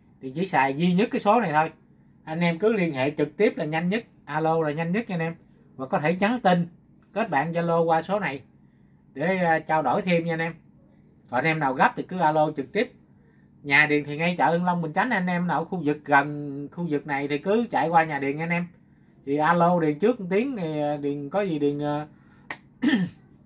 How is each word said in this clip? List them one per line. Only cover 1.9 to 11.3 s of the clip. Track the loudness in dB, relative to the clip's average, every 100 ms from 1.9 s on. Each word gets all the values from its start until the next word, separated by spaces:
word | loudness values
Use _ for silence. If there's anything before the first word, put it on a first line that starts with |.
| _ _ _
Anh | -8 0
em | 0 2
cứ | 2
liên | 2 0
hệ | 0 -2
trực | 0 -2 2
tiếp | 0 0
là |
nhanh | -4 -2 -2
nhất, | -2 -6 _
alo | -8 -2 0 0
là | 0
nhanh | -2 -2
nhất | -4 -4
nha |
anh | -4
em. | -6 -8 _ _ _ -14
Và | -4
có | -2
thể | 0 0
nhắn | 0 2
tin, | 2 2 0 -8 _ _ _
kết | -6 -2
bạn | -2 -2
Zalo | -2 0 2
qua | 2 0
số | 0 -2
này | -4 -8 -12 _ _ _ _ _ _
để, | -4 -2 0
à, | 2 2
trao | 2 0
đổi | 2 0
thêm | 2 0
nha | 0
anh | -4
em. | -4 -8 -18 -20 -20 _ -20 _ -6